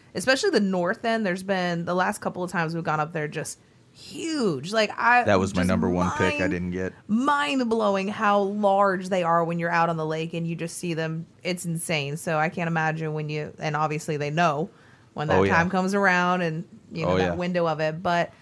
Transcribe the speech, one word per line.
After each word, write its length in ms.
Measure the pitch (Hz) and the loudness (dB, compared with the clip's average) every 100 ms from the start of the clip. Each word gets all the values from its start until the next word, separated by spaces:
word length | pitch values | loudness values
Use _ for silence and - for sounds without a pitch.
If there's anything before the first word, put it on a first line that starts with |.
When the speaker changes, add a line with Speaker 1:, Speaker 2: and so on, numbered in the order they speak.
| - - | -12 -6
Speaker 1:
especially 340 | 180 269 415 | 0 2 4
the 100 | 285 | 2
north 460 | 196 190 175 202 233 | 2 0 0 -2 -2
end. 180 | 226 | 0
There's 200 | 208 185 | 0 -2
been, 420 | 190 190 180 170 170 | -2 -2 0 -2 -2
the 80 | |
last 260 | 180 185 208 | 0 0 -2
couple 240 | 196 180 | -6 -6
of 60 | 180 | -6
times 240 | 180 160 | -2 -2
we've 100 | 165 | -2
gone 160 | 160 156 | -2 -2
up 140 | 151 | -2
there, 140 | 170 151 | -4 -6
just 320 | 151 - - _ _ _ | -6 -10 -12 _ _ _
huge. 800 | - - 302 330 311 220 139 151 | -20 -18 -10 -6 0 0 -2 -2
Like, 180 | 220 208 - | 0 0 2
I 260 | 233 247 | 4 4
Speaker 2:
That 160 | 240 98 | 6 4
was 140 | 95 | 2
my 80 | 98 | 0
Speaker 1:
just 60 | 90 | 2
Speaker 2:
number 200 | 92 92 | 2 2
one 200 | 90 90 - | 2 0 2
pick 180 | 92 98 | 0 2
I 40 | |
Speaker 1:
mind, 120 | 92 | 0
Speaker 2:
didn't 200 | 90 90 | -2 -4
get. 220 | 90 92 - - | -4 -6 -8 -2
Speaker 1:
mind-blowing 1000 | 214 277 285 285 269 240 226 208 196 190 | 0 2 0 0 -2 0 0 2 0 -2
how 320 | 202 214 202 | 0 2 4
large 680 | 196 208 202 196 202 185 185 | 2 2 2 4 4 2 -2
they 140 | 190 | 0
are 200 | 165 170 | 2 2
when 160 | 165 170 | 2 0
you're 120 | 170 | 0
out 180 | 170 165 | 2 2
on 80 | 165 | 2
the 80 | 156 | -2
lake 280 | 156 160 | -2 -4
and 140 | 170 165 | -4 -4
you 80 | 165 | -4
just 220 | 165 - | -6 -6
see 160 | 180 | -6
them. 320 | 160 160 160 165 - | -4 -4 -4 -10 -10
It's 220 | - 180 170 | -6 -6 -4
insane. 520 | 160 - 160 139 151 | -4 -2 -2 -2 -6
So 200 | - 156 | -2 0
I 120 | 160 | 0
can't 180 | - 170 | -2 -2
imagine 460 | 165 156 160 160 | 0 0 -2 -4
when 160 | 151 151 | -4 -4
you, 240 | 151 151 - | -6 -6 -6
and 160 | 156 147 | -4 -2
obviously 420 | 151 151 160 147 | -2 -2 -4 -4
they 120 | 147 | -2
know 400 | 156 170 143 185 - - - _ | 2 2 2 -4 -8 -20 -20 _
when 140 | - 151 | -6 0
that 100 | 190 | 4
Speaker 2:
Oh, 40 | |
yeah. 120 | 196 180 | 4 4
Speaker 1:
time 140 | 170 | 2
comes 240 | 185 190 | 0 0
around 480 | 202 196 180 180 180 | 2 4 4 2 2
and, 220 | 170 160 - - - | 0 -4 -10 -16 -12
you 140 | 165 160 | -4 0
know, 80 | |
Speaker 2:
Oh, 40 | 185 | 2
Speaker 1:
that 60 | |
Speaker 2:
yeah. 100 | 185 170 | 2 0
Speaker 1:
window 320 | 175 175 170 | -2 0 0
of 120 | 151 | 0
it. 220 | 156 160 | -2 -2
But 280 | 180 175 170 - | 0 0 0 -6